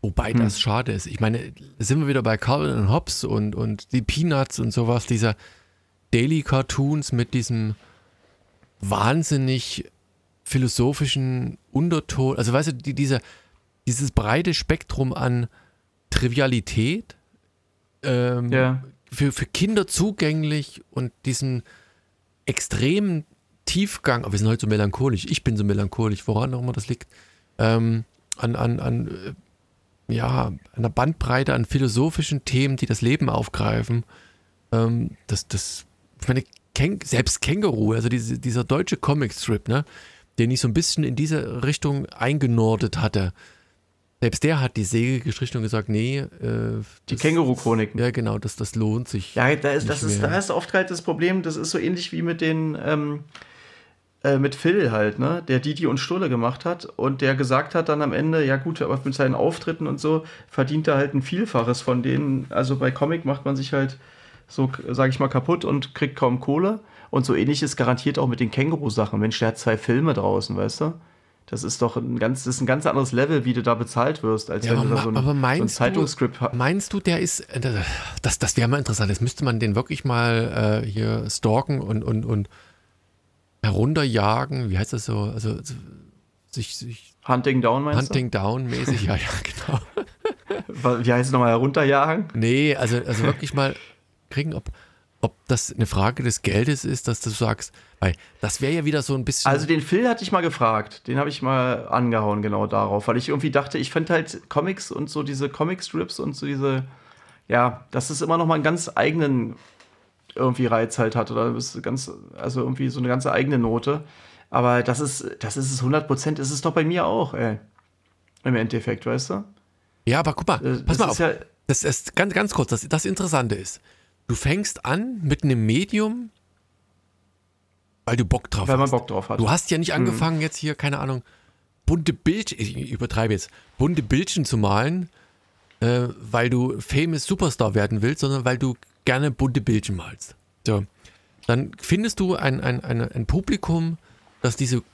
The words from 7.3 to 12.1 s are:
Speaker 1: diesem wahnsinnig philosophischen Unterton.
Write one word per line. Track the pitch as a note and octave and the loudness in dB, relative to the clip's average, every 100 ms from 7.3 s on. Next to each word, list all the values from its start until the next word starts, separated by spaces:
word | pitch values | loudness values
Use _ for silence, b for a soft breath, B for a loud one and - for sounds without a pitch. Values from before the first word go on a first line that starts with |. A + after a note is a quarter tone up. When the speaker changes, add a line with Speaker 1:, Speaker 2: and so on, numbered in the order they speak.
Speaker 1:
diesem | B2+ A#2 A#2 A2 G#2+ b b b b b b _ _ _ _ | -2 -2 -2 -2 -4 b b b b b b _ _ _ _
wahnsinnig | - G2 G#2+ D3+ D#3+ C#3+ C3 C3 - - - _ _ _ _ _ | -4 0 2 2 2 0 2 -2 -4 -8 -10 _ _ _ _ _
philosophischen | - C3+ B2+ - B2 C#3+ C#3+ C#3 C3 B2+ B2 - _ | -4 0 0 2 2 2 -2 0 -2 -2 -4 -8 _
Unterton. | - E3+ E3 - | 0 2 0 -2